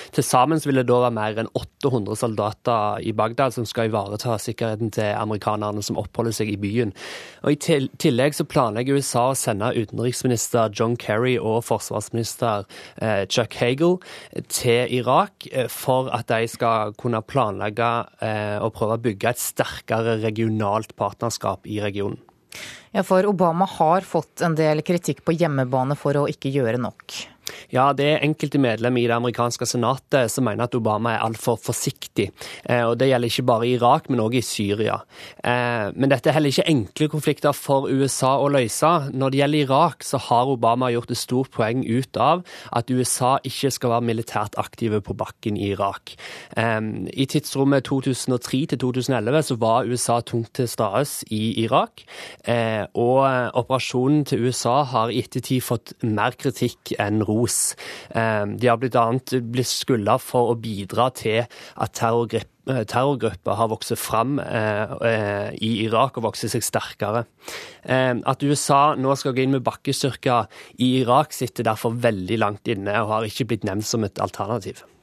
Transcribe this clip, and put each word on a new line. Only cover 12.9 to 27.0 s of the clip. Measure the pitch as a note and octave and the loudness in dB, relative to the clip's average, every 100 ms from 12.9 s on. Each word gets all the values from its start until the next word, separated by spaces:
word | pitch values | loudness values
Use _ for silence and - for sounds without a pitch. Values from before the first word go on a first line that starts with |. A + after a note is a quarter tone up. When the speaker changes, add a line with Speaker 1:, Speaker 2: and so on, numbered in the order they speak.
| - | -6
Speaker 1:
eh, | A2 G2+ F#2+ | 0 0 0
Chuck | - A2 | 0 0
Hagel | - B2 C3+ E3+ F3+ - - - - - | 0 0 2 2 2 -4 -20 -12 -12 -6
til | - B2 A#2 B2 | -2 2 4 2
Irak, | B2 A#2+ C#3+ G3+ - - | 0 2 2 2 -4 -8
eh, | C3+ A2+ | -4 -4
for | - - C3 C3 | -4 0 0 2
at | A#2 - | -4 0
de | A2+ A#2 | 0 0
skal | - A#2+ A2+ G#2+ | -2 0 0 -2
kunne | G#2+ B2 A2+ | -4 -2 -2
planlegge, | A2 C#3 A2 G2 G#2 G#2+ A#2 A#2 - _ | -2 0 0 -2 -4 0 0 0 -6 _
eh, | A2 G#2+ G#2+ G#2 | -4 -2 -4 -2
og | A2 | -4
prøve | - G#2+ A2+ | -2 -2 0
å | |
bygge | A#2+ G2 A2+ | -2 -2 -2
et | A#2+ | -2
sterkere | - - - - - A2+ A2+ A2 | -6 -2 -4 -4 -4 -2 0 0
regionalt | A2+ G#2+ A2+ G#2+ G#2 G#2+ A2 - | 0 0 0 0 0 0 -2 -4
partnerskap | G2+ - A#2 - G#2+ F#2 - | -4 -2 -4 -2 -4 -4 -6
i | G#2 | -4
regionen. | G2+ G2+ G2+ - - _ _ - - - - | -4 -2 -4 -6 -16 _ _ -16 -16 -18 -6
Speaker 2:
Ja, | G3+ | -2
for | F#3 F#3 | 2 4
Obama | G3+ F#3+ F3+ E3 F#3+ | 4 4 2 2 0
har | - D#3 F3+ | 2 4 4
fått | F3+ E3 - - | 2 -4 -4 -2
en | E3+ D#3 | 0 2
del | D#3 D3+ | 2 2
kritikk | D#3 F3 - C#3+ | 0 -2 -2 -4
på | - E3 | -2 0
hjemmebane | E3 C#3 B2+ C3 C3 C#3+ | 2 2 0 0 0 0
for | C#3+ | 0
å | C#3+ C#3+ | 0 0
ikke | D3 C#3 | -2 -2
gjøre | C#3 A#2 B2 | 0 0 0
nok. | A#2 - | -4 -8